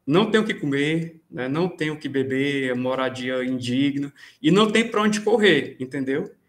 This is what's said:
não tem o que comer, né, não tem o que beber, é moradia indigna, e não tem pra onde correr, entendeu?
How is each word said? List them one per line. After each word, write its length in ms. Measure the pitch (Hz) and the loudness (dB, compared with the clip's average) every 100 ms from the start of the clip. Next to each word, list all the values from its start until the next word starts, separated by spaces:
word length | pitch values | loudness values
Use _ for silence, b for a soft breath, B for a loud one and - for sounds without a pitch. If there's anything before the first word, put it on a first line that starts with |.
| - | 0
não 260 | 165 214 | 2 4
tem 80 | 220 | 2
o 60 | 214 | 0
que 80 | |
comer, 680 | - 147 139 147 165 165 - _ | -2 -2 0 0 -2 -4 -10 _
né, 200 | 156 127 | -8 -4
não 180 | 147 180 | -2 -2
tem 240 | - 156 | -2 -6
o 80 | 151 | -4
que 80 | 143 | -4
beber, 600 | 135 135 131 143 139 131 | -4 -2 0 0 -2 -2
é 40 | |
moradia 720 | 123 127 131 131 123 127 127 | -2 -2 -2 -2 -4 -4 -4
indigna, 680 | 127 127 117 127 143 139 139 B B B | -2 -4 -2 0 0 0 -6 B B B
e 80 | 156 | 2
não 220 | 190 214 | 4 4
tem 180 | 220 226 | 2 0
pra 120 | 208 | 0
onde 180 | 214 208 | 0 0
correr, 560 | 214 214 208 147 123 - | 2 4 6 4 2 -6
entendeu? 540 | 131 143 131 139 202 - | -8 -6 -4 -4 -4 -12